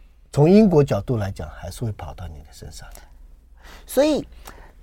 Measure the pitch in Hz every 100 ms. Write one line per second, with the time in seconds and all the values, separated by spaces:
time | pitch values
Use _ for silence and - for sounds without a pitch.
0 | - _ _ - 151 202 220 160 143 101
1 | - 120 101 - 76 - 82 - 117 101
2 | 78 - 85 76 73 - - - - -
3 | - - - - _ - - - - -
4 | 302 269 - - - - - -